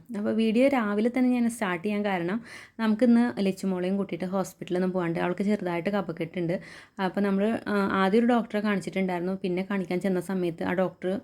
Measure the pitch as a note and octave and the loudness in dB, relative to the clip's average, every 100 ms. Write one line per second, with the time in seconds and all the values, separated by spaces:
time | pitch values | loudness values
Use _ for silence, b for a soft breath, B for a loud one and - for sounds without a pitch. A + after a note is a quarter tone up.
0 | - G#3 G#3+ A3 A3 G#3+ C#4 C4+ G#3 G#3 | -10 -4 -2 2 2 4 4 4 0 0
1 | A#3 B3+ B3+ B3 A#3 A#3 G3+ F3 G#3 G#3 | 0 2 2 2 0 0 -2 -2 -2 -2
2 | G#3 F#3 E3+ A3+ B B B - A3 G#3+ | 0 -2 -2 -4 B B B -2 0 4
3 | B3+ A#3 A#3+ - F#3+ F#3 G3 F#3 F3+ G3 | 6 6 4 2 -2 0 -2 -2 -2 -2
4 | F#3+ E3+ F#3 F#3+ F3+ - E3 F3+ F#3 F#3 | -4 -4 -4 -2 -4 -8 -4 -2 0 0
5 | E3+ E3+ F3 F3+ G3+ G#3 F3+ E3+ E3+ G3+ | -2 0 -2 0 0 0 0 -2 -2 -2
6 | F3+ E3 D#3+ F#3 E3 F#3 B B B - | -4 -6 -6 -4 -2 -4 B B B -4
7 | F#3 G3+ G3+ G3 G#3 A3+ - G#3 G3 F#3+ | -2 0 0 2 2 0 0 0 2 2
8 | F#3+ A3 A#3 A#3+ A3+ G#3+ G#3+ G3 F3 F#3+ | 4 4 4 2 2 -2 0 0 -2 -2
9 | F#3 F3 F3+ F#3+ F#3 F3 F#3+ G3 F3 F3+ | 0 0 -2 -4 -2 -2 -2 -4 -2 -2
10 | G3 F3+ F3 F#3+ F3 E3 F#3 F3+ F3+ E3+ | 0 0 -2 -2 -2 -2 -2 0 0 -2
11 | F3+ G#3 | -4 -4